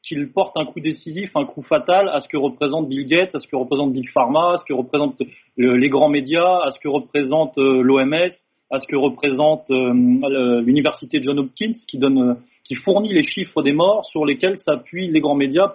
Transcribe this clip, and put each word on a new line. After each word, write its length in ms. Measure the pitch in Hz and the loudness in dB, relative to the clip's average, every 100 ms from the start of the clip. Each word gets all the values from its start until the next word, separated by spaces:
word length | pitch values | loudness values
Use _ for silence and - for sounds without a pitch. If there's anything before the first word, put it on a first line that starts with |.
qu'il 300 | - 147 139 | -12 -8 -6
porte 240 | 190 - 165 | -4 -4 -4
un 80 | |
coup 160 | 151 - | -8 -6
décisif, 500 | 151 151 165 165 202 151 | -8 -8 -10 -12 -6 -4
un 80 | |
coup 180 | 143 - | -4 -8
fatal 460 | - 156 - 185 196 | -2 -2 2 2 2
à 120 | 143 | -2
ce 60 | - | -6
que 100 | 151 | -4
représente 520 | 135 123 147 156 143 | -4 -2 -4 -2 -4
Bill 180 | 135 131 | -6 0
Gates, 300 | 170 185 143 | 0 0 -4
à 20 | |
ce 80 | - | -8
que 80 | |
représente 380 | 135 123 143 139 | -6 -4 -2 -2
Big 180 | 131 120 | -4 -2
Pharma, 440 | 143 120 151 175 | 0 2 2 2
à 40 | 175 | 0
ce 60 | |
que 100 | - | -4
représentent, 460 | 127 123 147 143 - | -6 -2 -2 -2 -4
euh, 560 | - - _ - 123 123 | -10 -10 _ 0 2 4
les 120 | 135 | 2
grands 220 | 135 147 | 4 4
médias, 480 | 143 131 170 180 180 | 2 0 2 2 2
à 80 | 143 | 0
ce 80 | 135 | -4
que 80 | 147 | -4
représente, 680 | 143 123 147 131 156 156 143 | -4 -2 -2 0 0 0 2
euh, 260 | 135 131 | 2 4
l'O 180 | 127 135 | 4 4
M 120 | 135 | 4
S, 340 | 156 180 - _ _ - | 0 -2 -4 _ _ -8
à 80 | 135 | -8
ce 80 | - | -4
que 80 | 139 | 0
représente, 760 | 139 - 143 131 151 151 - | 0 0 -2 2 2 0 0
euh, 220 | 131 127 | 0 2
le, 640 | 123 123 127 139 135 123 120 | 4 4 4 0 0 0 2
l'université 600 | 117 147 147 - 127 151 | 2 2 2 -4 -6 -4
John 160 | 131 143 | -2 -2
Hopkins, 380 | 131 - 220 226 - | -4 -6 -6 -6 -10
qui 120 | 135 | -2
donne, 200 | 139 135 | 0 2
euh, 160 | 123 120 _ _ | 0 -2 _ _
qui 100 | - | -14
fournit 380 | 131 196 196 214 | -8 -2 0 0
les 100 | 180 | 0
chiffres 400 | - - 175 160 | -2 -6 -6 -2
des 100 | 139 | -2
morts 320 | 151 185 214 - | 2 2 0 -2
sur 180 | 160 | -4
lesquels 340 | 147 131 185 190 | -2 -2 -2 -2
s'appuient 520 | - 139 - 175 180 | -4 -4 -4 -10 -2
les 100 | 156 | 0
grands 160 | 143 143 | 0 0
médias 320 | 135 156 196 | 0 0 0